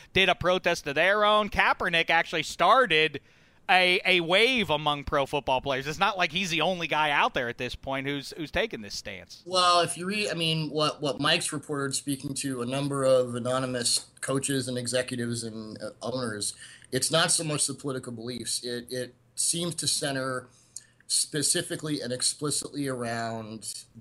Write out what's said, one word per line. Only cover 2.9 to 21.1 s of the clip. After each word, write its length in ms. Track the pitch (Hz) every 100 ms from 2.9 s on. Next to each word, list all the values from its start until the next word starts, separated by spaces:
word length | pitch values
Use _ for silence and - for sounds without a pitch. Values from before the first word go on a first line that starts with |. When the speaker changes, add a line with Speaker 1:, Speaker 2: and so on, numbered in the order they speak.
| 156 156 143 - _ _ _ -
Speaker 1:
a, 300 | 185 180 185 185
a 160 | 185
wave 480 | 165 190 240 254 160
among 340 | 151 151 147
pro 220 | 135 147 135
football 340 | 147 139 131
players. 280 | 139 131 139
It's 120 | 156
not 180 | 196 190
like 140 | 175
he's 200 | 180 190
the 100 | 160
only 260 | 165 180 156
guy 220 | 151 151
out 240 | 147 233
there 160 | 143 120
at 80 | 120
this 180 | 123 -
point 320 | 139 135 139
who's, 240 | 143 131 -
who's 140 | 147
taken 300 | 175 226 131
this 120 | 101
stance. 480 | - 104 95 87 - 175
Speaker 2:
Well, 360 | 185 180 175
if 160 | 165 165
you 80 | 180
read, 240 | 214 208
I 60 | 165
mean, 340 | 165 160 156
what, 320 | 151 151 131
what 180 | 143 120
Mike's 320 | 147 170 -
reported, 420 | 151 - 143 139
speaking 400 | 135 - 135 143 135
to 260 | 139 127
a 40 | 120
number 380 | 135 143 139
of 320 | 131 127 123 120
anonymous 720 | 123 131 127 123 117 - - _
coaches 480 | - 135 135 135 127
and 80 | 123
executives 680 | 120 127 123 120 117 117
and, 340 | 113 110 110 107
uh, 80 | 107 -
owners, 520 | 113 127 120 104 101 - - - -
it's 180 | 127 -
not 180 | 160 175
so 140 | -
much 240 | 160 147 -
the 60 |
political 400 | 123 143 127 127
beliefs. 500 | 113 120 120 110 -
It, 240 | 120 120 120
it 240 | 127 120 - _ -
seems 400 | - 170 175 165
to 120 | 139
center 600 | - 147 135 131 127 - - _ - - _
specifically 920 | -